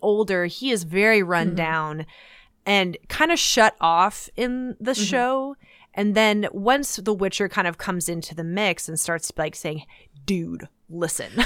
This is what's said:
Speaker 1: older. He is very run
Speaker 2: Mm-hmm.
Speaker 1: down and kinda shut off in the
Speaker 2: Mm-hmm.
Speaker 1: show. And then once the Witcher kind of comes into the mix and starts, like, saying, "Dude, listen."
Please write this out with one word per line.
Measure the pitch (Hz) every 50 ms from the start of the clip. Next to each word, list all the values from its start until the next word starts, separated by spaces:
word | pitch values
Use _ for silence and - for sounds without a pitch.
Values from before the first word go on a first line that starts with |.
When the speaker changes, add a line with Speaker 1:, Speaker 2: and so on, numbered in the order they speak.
Speaker 1:
older. | - 208 208 208 214 196 196 180 175
He | 175 - - 254 269
is | 247 202 175
very | 156 165 190 208 220 226 214
run | 190 175 175 170 165 175
Speaker 2:
Mm-hmm. | 170
Speaker 1:
down | 180 165 160 160 160 156 151 151 156 156 - - - - - - - - _ _ _ _
and | 190 202 202 190 180 165 - _ -
kinda | - - 302 320 339
shut | - - - - 247 220 214 - _
off | - 165 165 165 180 208 - - - - -
in | - 254 247 247 254 254 254 240 _
the | 214 247
Speaker 2:
Mm-hmm. | 262 233 208
Speaker 1:
show. | 196 285 254 240 254 262 269 269 277 277 _ _ _ _ _ - _ _
And | - 208 208 202
then | 214 220 214 208 208 208 -
once | - 202 196 226 262 285 285 - -
the | - 190 220 214
Witcher | 185 196 190 - - 202 196
kind | - 214 185
of | 175 165 -
comes | - - 185 180 - -
into | 170 170 156 - 160
the | 160 165
mix | 165 175 196 214 196 170 - - -
and | 160 160
starts, | - - 170 165 - - -
like, | - 156 156 -
saying, | - - - 151 156 - - - - - _ _ 143 139
"Dude, | - 196 180 165 170 170 - - - _ _ _ _
listen." | 165 170 170 160 - - - - - - 247